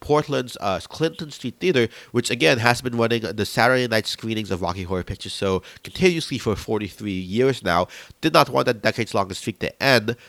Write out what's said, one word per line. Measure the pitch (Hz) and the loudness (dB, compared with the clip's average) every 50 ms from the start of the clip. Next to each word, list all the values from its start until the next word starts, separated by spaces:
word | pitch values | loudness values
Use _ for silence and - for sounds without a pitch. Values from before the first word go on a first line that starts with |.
Portland's, | - - 147 151 147 - 139 131 127 120 - - | -2 0 0 0 0 0 -4 -4 -4 -6 -10 -6
uh, | - 101 92 85 - | -4 -4 -4 -4 -6
Clinton | - - - 156 160 160 - 165 147 | -10 -6 -4 -4 -4 -4 -6 -12 -12
Street | - - - 123 - _ | -12 -10 -10 -10 -8 _
Theater, | - 190 165 131 117 110 - - - - | 0 2 4 4 2 2 -2 -10 -18 -4
which | - 120 - - | -2 -2 0 0
again | 123 120 156 160 139 113 | -2 2 4 4 4 4
has | 113 120 120 120 | 4 2 2 2
been | 127 123 117 117 | 0 -4 0 2
running | 113 113 117 117 | 2 2 2 0
the | 110 87 101 107 101 | -2 -4 -2 -2 -4
Saturday | - - 117 113 123 127 127 127 120 | -2 2 2 4 4 4 4 2 2
night | 110 110 - | 0 0 0
screenings | - - - - 113 110 110 107 95 | -2 -6 -6 -6 -4 -4 -4 -4 -4
of | 95 87 | -4 -4
Rocky | 90 85 87 98 92 | -2 -4 -4 -6 -6
Horror | 85 95 90 85 | -4 -4 -4 -4
Picture | - 98 - - 95 | -6 -8 -10 -10 -10
Show | - - 101 98 95 90 - - - - | -6 -2 0 0 0 0 -2 -6 -14 -18
continuously | - - - - 185 185 170 160 - - 139 120 | -18 -14 -4 2 2 2 4 2 -2 -4 -6 -4
for | - 117 101 - | -2 -2 -2 -2
forty-three | - - 110 107 107 95 - - 110 104 | -2 -2 -2 -2 -2 -4 -8 -8 -6 -4
years | 95 92 92 90 98 117 127 135 127 - 104 | -4 -4 -4 -2 0 2 4 2 2 0 0
now, | 92 85 87 92 - - - - - - _ | 2 2 2 2 0 -4 -14 -20 -20 -14 _
did | - 160 156 | -2 4 4
not | 160 143 139 | 4 4 4
want | 127 135 127 | 2 2 2
that | 127 120 107 | 2 0 0
decades-long | - 110 - - 110 - - 107 98 92 | 0 0 0 0 -4 -2 -2 -2 -2 -2
streak | 92 - - 117 104 - | -4 -6 -6 -8 -6 -4
to | - - - _ - | -6 -6 -4 _ 2
end. | 139 131 117 107 113 117 - - | 4 4 4 4 0 -6 -6 -12